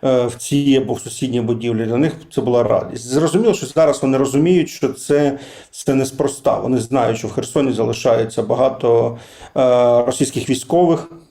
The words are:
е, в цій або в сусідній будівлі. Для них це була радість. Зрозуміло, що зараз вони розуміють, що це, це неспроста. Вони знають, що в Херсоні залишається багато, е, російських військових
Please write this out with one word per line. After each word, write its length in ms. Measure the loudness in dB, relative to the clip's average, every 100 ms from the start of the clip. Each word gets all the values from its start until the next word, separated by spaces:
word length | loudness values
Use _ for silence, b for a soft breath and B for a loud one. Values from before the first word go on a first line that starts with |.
е, 220 | 2 2 0
в 100 | -4
цій 440 | -4 0 4 2
або 100 | 2
в 60 | -6
сусідній 420 | -8 -8 -4 -2
будівлі. 440 | -2 -2 -2 -2 -2
Для 120 | 0
них 160 | -2 -4 -8
це 100 | -4
була 220 | 0 2
радість. 440 | 2 0 -2 -12 -4
Зрозуміло, 460 | 0 0 2 2
що 120 | 0 -2
зараз 360 | 2 2 2
вони 160 | 0 2
розуміють, 520 | 2 2 4 4 2
що 200 | -2 -4
це, 500 | -4 0 2 2 -2 B B B
це 220 | -10 -2
неспроста. 680 | 0 -2 -2 -4 -2 -2 -2
Вони 180 | 0 -2
знають, 400 | 0 -2 0 -2
що 100 | -6
в 40 |
Херсоні 400 | -6 -4 -2 0
залишається 720 | 0 -2 0 0 2 0 -4
багато, 760 | -4 0 0 0 2 2 2 -4 B B B 0
е, 480 | 2 4 4 4 2
російських 440 | 0 -2 -2 -4
військових 640 | -4 0 2 4 2 -2 -18 _